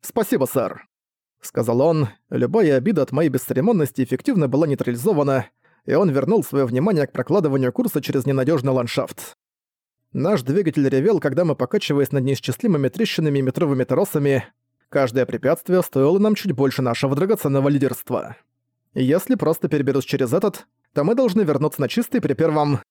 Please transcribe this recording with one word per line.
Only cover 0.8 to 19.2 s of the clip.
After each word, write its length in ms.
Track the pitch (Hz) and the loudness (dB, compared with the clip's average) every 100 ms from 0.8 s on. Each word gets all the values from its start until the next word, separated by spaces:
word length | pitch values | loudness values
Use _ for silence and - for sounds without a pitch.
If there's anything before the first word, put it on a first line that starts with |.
| - _ _ _ _ _ | -18 _ _ _ _ _
сказал 400 | - - 113 120 | -10 -4 0 2
он. 280 | 147 160 127 - _ | 2 2 -2 -6 _
Любая 460 | 127 123 208 185 135 | -4 0 2 2 2
обида 280 | 135 190 | 2 0
от 80 | 135 | 0
моей 180 | 131 160 | 0 0
бесцеремонности 720 | 131 - 127 170 220 143 - | 0 -2 -2 2 2 0 -2
эффективно 440 | 131 131 - 240 143 | -4 -2 0 0 2
была 200 | 135 160 | 2 0
нейтрализована, 800 | 135 - 120 147 180 139 135 117 _ _ _ - | 0 -2 -2 0 2 2 0 -2 _ _ _ -2
и 80 | |
он 160 | 135 190 | 2 2
вернул 340 | 135 151 214 | 0 2 0
своё 220 | 156 139 131 | 0 0 0
внимание 420 | 123 175 185 139 | 0 0 0 -2
к 60 | |
прокладыванию 580 | - 127 185 156 135 127 | -4 0 0 2 0 0
курса 300 | - 247 151 | 0 -2 -2
через 240 | 131 139 131 | -2 -2 0
ненадёжный 480 | 135 131 160 127 | 0 2 0 0
ландшафт. 640 | 131 120 - 120 - - - _ _ _ _ _ _ _ | 0 -2 -4 -6 -8 -18 -20 _ _ _ _ _ _ _
Наш 280 | - 147 202 | -4 0 0
двигатель 460 | 123 156 180 151 135 | 0 0 0 2 2
ревел, 320 | 131 160 220 | 2 2 2
когда 240 | 147 147 | 0 0
мы, 120 | 175 139 | 0 0
покачиваясь 560 | 123 214 - 143 135 | -2 -2 -2 0 0
над 120 | 143 | 0
неисчислимыми 680 | 131 135 - 123 240 156 135 | -2 -4 -4 -4 0 0 0
трещинами 500 | - 220 - 156 139 | -2 -4 0 0 0
и 20 | |
метровыми 420 | 131 - 165 135 | -2 -2 -2 0
торосами, 640 | 131 135 - 156 143 135 - _ _ _ _ | 0 0 0 0 2 0 -2 _ _ _ _
каждое 360 | 143 135 123 123 | -2 0 0 -2
препятствие 580 | 113 127 165 - 180 | 0 0 -2 0 0
стоило 340 | 135 135 139 190 | 0 2 2 4
нам 160 | 214 214 | 2 0
чуть 180 | 196 | -2
больше 280 | 131 139 - | 0 0 0
нашего 340 | 131 117 139 139 | -2 0 -2 0
драгоценного 520 | 190 214 156 139 139 | 0 0 0 2 2
лидерства. 680 | 143 135 - - 120 - - _ _ _ _ _ | 2 0 -4 -6 -6 -6 -16 _ _ _ _ _
Если 420 | - 131 160 | -4 0 0